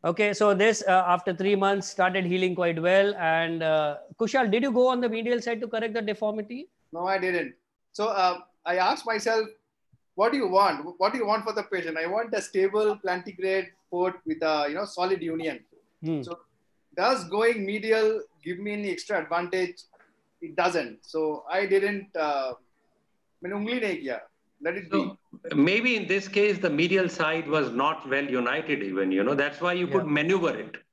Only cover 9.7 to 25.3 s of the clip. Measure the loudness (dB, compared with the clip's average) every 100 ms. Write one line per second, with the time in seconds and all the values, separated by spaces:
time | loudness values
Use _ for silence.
9.7 | _ _ _ _ 0 2 2 2 4 4
10.7 | 2 -8 0 0 2 0 0 0 -6 -4
11.7 | -6 -4 -4 -2 -4 -2 -4 -2 0 2
12.7 | 2 0 0 -4 -4 -6 -6 -2 -2 -4
13.7 | _ _ 0 0 -2 -6 -2 0 0 0
14.7 | -2 -6 -4 -2 -2 -2 -4 -6 -8 _
15.7 | _ _ _ -4 -4 -4 -12 _ _ _
16.7 | _ _ -2 0 0 -2 0 2 0 -4
17.7 | -4 0 2 2 0 -8 _ -10 -8 -6
18.7 | -6 -6 -6 -2 -4 0 -2 0 -2 -2
19.7 | -6 -20 _ _ _ _ _ -8 0 0
20.7 | 0 -4 -12 -8 -4 -2 -4 -4 -2 2
21.7 | 2 2 -2 -6 -2 0 0 -2 -8 _
22.7 | _ _ _ _ _ _ _ -8 -4 -4
23.7 | -2 -2 -4 -6 -8 -10 _ _ _ -6
24.7 | -6 -2 -2 -2 -10 _